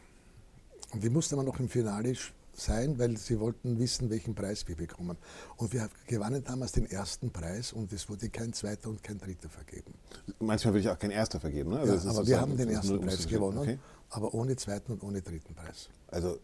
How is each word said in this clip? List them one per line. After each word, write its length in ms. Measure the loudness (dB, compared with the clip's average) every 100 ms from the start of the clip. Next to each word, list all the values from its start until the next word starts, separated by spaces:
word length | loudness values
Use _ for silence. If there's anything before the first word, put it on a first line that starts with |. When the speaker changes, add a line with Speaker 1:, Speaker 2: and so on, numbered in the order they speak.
| -18 -20 -20 -20 -20 -20 -20 -18 -8
Speaker 1:
Und 120 | 0
wir 80 | 2
mussten 240 | 4 4 2
aber 80 |
noch 160 | 2 0
im 100 | 2
Finale 420 | 2 2 2 0
sch-, 180 | 0 -4 -14 -18
sein, 460 | -4 0 2 2 4
weil 160 | 2 2
sie 240 | 0 0
wollten 400 | 0 0 0 2
wissen, 300 | 2 2 0
welchen 260 | 0 -2 -2
Preis 320 | -2 -2 -4
wir 80 | -4
bekommen. 420 | -6 -6 -8 -8 -12 -16 -14 -6
Und 160 | -2
wir 180 | -2 -4 -8 -2
gewannen 360 | 0 0 -2
damals 300 | -2 -4 0
den 120 | 2 2
ersten 400 | 0 -4 -4 -4
Preis 400 | -4 -4 -4 -6
und 220 | -6 -6
es 160 | -6 -6
wurde 200 | -6 -6
kein 220 | -4 -4
zweiter 380 | -4 -4 -4 -6
und 120 | -8
kein 160 | -8 -8
dritter 300 | -8 -8 -10
vergeben. 460 | -14 -14 -14 -14 -18 -18 -14 -12 -2
Speaker 2:
Manchmal 340 | 2 4 6
will 80 | 6
ich 80 | 4
auch 100 | 2
kein 120 | 0
erster 280 | 2 0 0
vergeben, 300 | -2 -2 0
ne? 80 | 2
Also 140 | 4
Speaker 1:
Ja, 40 | 4
Speaker 2:
es 40 |
ist 60 | 4
Speaker 1:
aber 80 | 4
wir 80 | 6
Speaker 2:
sozusagen 160 | 6
Speaker 1:
haben 160 | 4 2
den 100 | 2
Speaker 2:
das 80 | 2
Speaker 1:
ersten 120 | 2
Speaker 2:
nur 100 | 2
Speaker 1:
Preis 120 | 2 0
Speaker 2:
umzusehen. 160 | 2 2
Speaker 1:
gewonnen, 180 | 2 2
Speaker 2:
Okay. 200 | 0 -2 -6 -20 -10
Speaker 1:
aber 240 | -4 -2
ohne 220 | 0 0 -2
zweiten 340 | -2 -4 -4
und 120 | -6
ohne 180 | -4 -6
dritten 340 | -6 -8 -10 -14
Preis. 320 | -14 -14 -16 -20 -6
Speaker 2:
Also 280 | -2 0 -2